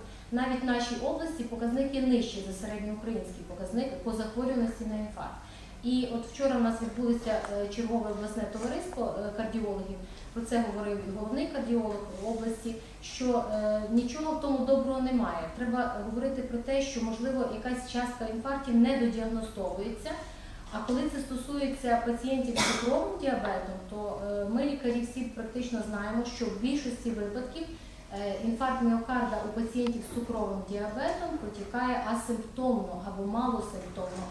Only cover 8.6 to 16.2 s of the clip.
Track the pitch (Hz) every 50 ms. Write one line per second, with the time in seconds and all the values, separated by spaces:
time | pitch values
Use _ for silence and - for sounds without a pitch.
8.6 | 226 254 294 349 359 370 - 262 226 - - 190 208 208 202 214 220 220 - 226
9.6 | 220 202 196 196 185 - 190 - - - - - - - - 233 233 - 247 233
10.6 | 226 208 196 208 208 208 202 202 196 196 196 208 214 220 254 285 320 - 285 269
11.6 | 226 233 233 233 220 208 208 202 - - 190 190 196 220 233 226 226 226 226 -
12.6 | - 233 226 - - - - - - - - - 254 247 240 233 - 214 214 214
13.6 | 214 214 214 214 214 208 233 240 247 240 294 302 311 311 294 - 277 285 269 254
14.6 | 233 254 269 269 - 262 269 262 254 254 254 240 - - 170 170 165 160 - 214
15.6 | 247 233 233 247 240 233 - 208 208 226 226 247